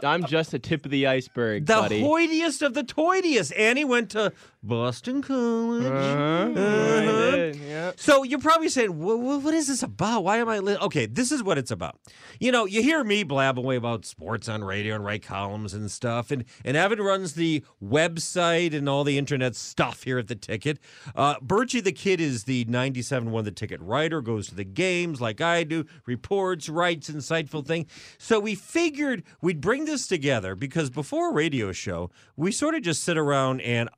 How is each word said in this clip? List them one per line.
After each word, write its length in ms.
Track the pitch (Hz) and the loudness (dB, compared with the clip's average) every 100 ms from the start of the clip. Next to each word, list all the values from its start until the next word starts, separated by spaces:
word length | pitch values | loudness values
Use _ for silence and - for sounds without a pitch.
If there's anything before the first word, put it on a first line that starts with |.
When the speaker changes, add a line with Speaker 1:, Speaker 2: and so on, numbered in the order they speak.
Speaker 1:
I'm 180 | 139 165 151 | 0 0 2
just 260 | 160 160 | 0 0
the 80 | 139 | -4
tip 240 | - 160 | -2 -4
of 80 | 139 | 0
the 160 | 139 135 | 2 4
iceberg, 580 | 131 - - 113 104 147 | 2 0 -2 0 0 4
Speaker 2:
The 60 | |
Speaker 1:
buddy. 260 | 220 208 208 | 4 4 2
Speaker 2:
hoitiest 640 | 277 320 330 320 330 262 | 4 4 4 2 0 0
of 100 | 294 | -2
the 100 | 240 | -2
toitiest. 680 | 254 - 320 381 359 254 147 - | -2 0 2 4 2 2 0 2
And 180 | 214 254 | 2 4
he 80 | |
went 260 | 294 240 233 | 2 2 0
to 220 | 214 202 - - _ | 0 -2 -2 -14 _
Boston 600 | 107 117 120 120 - 269 | -4 0 0 -2 -4 -4
College. 600 | 262 262 233 226 233 233 254 | -2 0 2 0 0 0 0
Speaker 1:
Uh-huh. 720 | 135 139 143 151 165 196 185 | 0 0 2 2 2 2 2
Speaker 2:
Uh-huh. 360 | 202 208 - 220 | 2 4 4 4
Speaker 1:
I 340 | 214 - 165 180 | 4 4 4 2
did, 200 | 165 143 | 0 -4
yeah. 360 | 143 156 175 - | -8 -6 -6 0
Speaker 2:
So 260 | - 277 | 6 6
you're 160 | 262 277 | 4 0
probably 320 | 302 330 320 | 4 4 4
saying, 280 | 262 220 156 | 2 0 0
"Wha-, 180 | 175 226 | -2 0
wha-, 200 | 247 285 | 0 -2
what 140 | 285 | 0
is 140 | 320 277 | 0 0
this 160 | 262 | -2
about? 420 | 269 101 196 233 | -4 -2 0 2
Why 140 | 175 226 | 2 2
am 100 | 233 | 2
I 120 | 214 | 0
li-?" 160 | 196 202 | 0 0
Okay, 280 | 190 147 | 0 0
this 260 | 107 127 247 | 0 0 0
is 120 | 294 | 0
what 160 | 196 151 | 0 0
it's 120 | 123 | 0
about. 280 | 98 82 - - - - - | -6 -8 -10 -20 -20 -20 -4
You 100 | 240 | 2
know, 140 | 247 | 2
you 180 | 202 208 | 2 2
hear 220 | 247 320 | 4 2
me 200 | 226 208 | 2 0
blab 340 | 170 135 135 127 | 2 2 2 2
away 180 | 127 127 | 0 0
about 300 | 117 113 - | 0 -4 -6
sports 420 | - 80 110 113 | -12 -6 -6 -6
on 160 | 107 | -6
radio 300 | 98 101 107 | -4 -4 -2
and 100 | 107 | -4
write 180 | 101 107 | -4 -6
columns 520 | - 98 101 107 104 | -6 -6 -4 -6 -6
and 160 | 101 104 | -6 -8
stuff. 400 | - 123 117 117 | -4 -2 -2 -2
And, 140 | 139 113 - | -4 -6 -8
and 140 | - 147 | -2 2
Evan 200 | 190 214 | 2 2
runs 340 | 196 190 185 | 2 0 -2
the 280 | 147 165 151 - - | -2 0 0 -4 -12
website 880 | 98 143 170 165 - 180 170 170 175 | 0 2 2 0 -4 0 2 2 2
and 160 | 147 143 | 0 0
all 160 | 139 | 2
the 140 | 147 139 | 2 0
internet 360 | 135 139 127 | 0 0 -2
stuff 500 | - - - 131 - | -4 -6 -2 -2 -2
here 140 | 131 127 | -4 -4
at 100 | 110 | -4
The 60 | |
Ticket. 440 | 110 - 107 147 147 - - - | -8 -8 -4 -4 -6 -10 -20 -8
Uh, 200 | - 139 139 | 0 2 2
Birchie 440 | 127 196 254 247 | 0 2 2 0
the 80 | 190 | -2
Kid 260 | 147 196 185 | 0 0 0
is 240 | 156 120 | 0 -2
the 200 | 131 127 117 | -2 -2 0
ninety-seven 640 | 123 135 127 117 135 113 | 0 0 -2 -4 -4 -2
one 140 | 113 | -2
The 60 | 104 | -4
Ticket 320 | 92 101 92 | -6 -10 -10
writer, 400 | 85 127 160 160 | -4 0 0 -2
goes 260 | 117 110 95 | -2 -4 -4
to 60 | |
the 100 | 87 | -10
games 560 | 98 98 185 175 175 139 | -8 -2 0 0 -2 -4
like 220 | 117 104 | -4 -2
I 220 | 165 170 | 0 2
do, 200 | 160 160 151 - - | 0 -4 -6 -10 -8
reports, 640 | 123 - 202 185 180 151 | -8 -2 0 0 -2 -4
writes 400 | 156 175 165 - | 0 0 0 -6
insightful 560 | 151 123 165 147 156 139 | -8 -2 -2 -2 -6 -4
thing. 200 | 165 147 - - - | -4 -4 -12 -20 -10
So 240 | - 220 | 0 2
we 140 | 214 | 2
figured 680 | 202 - 330 339 285 294 226 - - | -4 -2 0 0 0 -2 -2 -8 -4
we'd 180 | 170 160 | -2 0
bring 240 | 156 269 | 0 0
this 220 | 311 294 - | 0 -4 -2
together 480 | 180 139 120 95 | -2 0 0 -2
because 340 | 95 139 165 143 | -6 -4 -2 -2
before 420 | 135 143 302 349 | -4 -4 -2 0
a 20 | |
radio 360 | 214 165 135 101 | 2 2 0 -2
show, 380 | 90 - 85 90 - _ | -4 -4 -4 -6 -10 _
we 160 | - 175 | -4 -2
sort 240 | - 294 | 0 0
of 60 | 320 | 0
just 200 | 170 147 | -2 -2
sit 140 | - 160 | 0 0
around 420 | 147 139 131 131 | 2 2 2 0
and, 300 | 117 120 117 | 0 0 -2